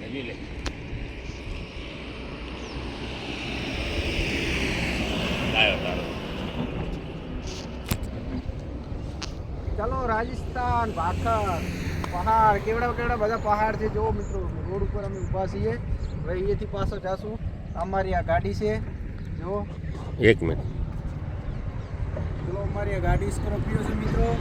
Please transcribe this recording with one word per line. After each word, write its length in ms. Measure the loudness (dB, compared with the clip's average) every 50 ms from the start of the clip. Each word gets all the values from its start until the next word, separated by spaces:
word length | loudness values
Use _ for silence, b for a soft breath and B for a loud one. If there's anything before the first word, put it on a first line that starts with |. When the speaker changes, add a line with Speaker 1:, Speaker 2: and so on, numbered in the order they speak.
| -8
Speaker 1:
હજુ 180 | -6 -6 -6
લે. 140 | -6 -6 -8 -8 -8 -8 -8 -6 -6 -6 -6 -6 -8 -8 -6 -6 -6 -6 -8 -8 -10 -10 -10 -8 -8 -8 -8 -8 -8 -10 -10 -10 -8 -8 -8 -10 -10 -10 -10 -10 -8 -10 -8 -8 -8 -8 -8 -8 -8 -8 -8 -6 -6 -6 -6 -6 -8 -6 -6 -6 -6 -6 -6 -6 -4 -4 -4 -4 -4 -4 -2 -2 -2 0 0 0 0 2 2 2 0 0 0 0 0 0 2 2 2 2 2 2 2 2 2 2 0 2 0 0 2 0 0 2 2 2
લાયો 240 | 4 4 4 4 4
તારો. 260 | 2 0 0 0 0 -2 -2 -4 -4 -4 -4 -4 -4 -4 -4 -2 -2 -4 -2 -2 -2 -2 -2 -4 -4 -6 -6 -8 -8 -8 -6 -6 -6 -6 -6 -6 -6 -8 -8 -8 -8 -2 -2 -2 -2 -2 -4 -4 -4 -4 -4 -4 -4 -4 -4 -6 -6 -6 -6 -6 -6 -6 -6 -6 -6 -6 -6 -6 -4 -6 -6 -6 -6 -6 -6 -6 -6 -4 -2 0
Speaker 2:
ચાલો, 300 | 0 0 0 0 0 2
રાજસ્થાન, 880 | 2 2 2 2 0 -2 -4 -4 -4 -2 0 2 4 4 4 2 2
ભાખર, 680 | 0 0 0 0 0 2 2 4 4 4 4 2 2 0 0 -2 -2 -2 -2 -2 -2 -2 -2 -2
પહાડ, 460 | -2 0 4 6 6 8 8 8 8 6
કેવડા 340 | 4 2 2 2 2 2
કેવડા 240 | 2 2 2 2 2
બધા 200 | 4 4 4 2
પહાડ 400 | 2 4 4 4 6 6 2 2
છે. 120 | 2 0 0
જો 220 | 2 2 2 2
મિત્રો, 400 | 2 0 0 -2 -2 -2 -2 -2 -2 -2 -2 -2
રોડ 140 | 0 2
ઉપર 220 | 2 2 2 0 -2
અમે 140 | -2 -2 -2
ઊભા 280 | 0 0 0 0 0
છીએ. 260 | 0 0 2 2 2
હવે 600 | 2 0 0 0 0 0 0 -2 -2 -2 -2 0
અહીંયાથી 340 | 0 2 2 2 2 2 0
પાછો 320 | -2 0 2 2 2 0 0
જાશું. 400 | 0 -2 -2 -2 -2 -4 -4 -2 -4 -4 -4 -4 -6 -6 -2
અમારી 380 | -2 -2 2 2 2 4 4
આ 100 | 4 2
ગાડી 320 | 4 4 4 4 4 2 0
છે. 240 | 2 2 2 2 2 0 -4 -4 -6 -6 -6 -6 -6 -6 -4 -4 -4
જો. 280 | -2 -2 -2 -2 -2 -4 -6 -6 -6 -4 -4 -4 -4 -4 0 6
Speaker 1:
એક 220 | 8 8 8 8
મિનિટ. 240 | 6 2 2 0 -2 -2 -2 -2 -2 -2 -4 -4 -4 -4 -4 -4 -6 -6 -6 -6 -6 -6 -6 -4 -6 -4 -6 -6 -6 -6 -4 -4 -2 -2 -2 -2 -2 -2 -2 -2 -2 -2
Speaker 2:
ચલો, 120 | -2 -2
અમારી 340 | -2 0 0 0 0 0 2
આ 40 | 2
ગાડી 320 | 4 4 4 4 4 0
સ્કોર્પિયો 520 | 0 0 0 0 0 0 0 0 0 0
છે 120 | 0 0 0
મિત્રો. 420 | 0 0 2 4 4 4 4 4 2